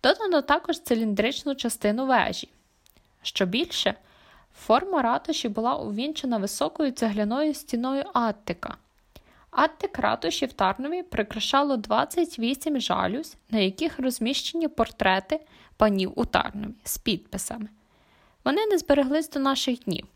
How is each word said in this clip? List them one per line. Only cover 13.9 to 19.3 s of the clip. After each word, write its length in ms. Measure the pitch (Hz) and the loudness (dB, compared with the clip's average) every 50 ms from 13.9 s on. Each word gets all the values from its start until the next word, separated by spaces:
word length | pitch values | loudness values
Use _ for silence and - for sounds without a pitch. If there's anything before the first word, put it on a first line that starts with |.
| - - | -2 -2
розміщені 680 | 254 262 247 - 220 226 277 - - - - 339 330 | -2 -2 -2 0 -2 -2 -2 -2 -4 -4 -4 -2 -2
портрети 720 | 302 - - 226 - - _ 214 190 185 190 196 - 311 311 - _ - - - - _ | -2 0 0 -2 -2 0 _ 2 2 2 2 0 -2 -6 -6 -6 _ -20 -20 -20 -20 _
панів 340 | _ 214 214 202 190 185 - - | _ 4 4 4 2 0 -2 -2
у 100 | - - | -4 -4
Тарнові 480 | - - - - - - 208 208 - - _ _ | 2 2 0 0 0 -4 -8 -10 -10 -12 _ _
з 140 | - - | -10 -10
підписами. 720 | - - - 202 170 - - - 190 - - 226 233 214 - - _ _ _ _ _ _ _ _ _ _ _ _ _ _ | -4 -2 -2 -2 -2 -4 -10 -10 -10 -8 -8 -8 -10 -10 -12 -14 _ _ _ _ _ _ _ _ _ _ _ _ _ _
Вони 220 | 254 277 381 440 | 0 0 2 2
не 120 | 427 403 | 2 2
збереглись 520 | 339 - - 285 285 277 262 285 311 320 | 0 4 4 4 4 4 2 0 -2 -2
до 100 | 302 | -2